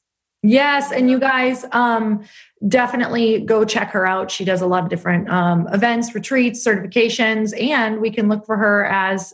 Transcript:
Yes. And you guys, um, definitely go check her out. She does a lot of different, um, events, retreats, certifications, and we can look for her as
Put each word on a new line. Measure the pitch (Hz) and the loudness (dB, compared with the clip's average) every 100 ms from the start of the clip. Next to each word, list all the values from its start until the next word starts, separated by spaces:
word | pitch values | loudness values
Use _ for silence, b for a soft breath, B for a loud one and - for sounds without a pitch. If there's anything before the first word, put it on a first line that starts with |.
| _ _ _ _ | _ _ _ _
Yes. | 208 254 285 285 277 | 4 4 4 0 -2
And | 254 254 | 0 2
you | 254 | 2
guys, | 269 262 254 254 262 | 2 0 0 -2 -4
um, | 240 240 226 220 208 B B B B 208 | 0 0 0 0 -2 B B B B 0
definitely | 254 247 247 247 233 226 220 | 2 2 -2 -2 0 2 2
go | - 220 | 2 2
check | 214 214 202 | 2 0 -2
her | 208 185 | -2 0
out. | 190 185 | -2 -4
She | - | -4
does | 190 185 | -2 0
a | 180 | 0
lot | 180 | 0
of | 170 | 0
different, | 175 180 175 - | -4 0 0 0
um, | 180 175 170 196 | 0 2 2 0
events, | 202 240 233 233 | 0 0 0 -4
retreats, | 208 - 269 240 240 | -6 -2 0 0 0
certifications, | 240 202 180 240 226 233 226 220 214 214 | -2 -2 -2 0 0 0 0 0 -2 -2
and | 233 294 220 220 | -2 0 -2 -2
we | 226 | -4
can | 220 208 | 0 0
look | 214 214 | 0 -2
for | 214 | 0
her | 214 202 | 2 2
as | 202 196 190 196 185 | 0 0 -2 -2 -6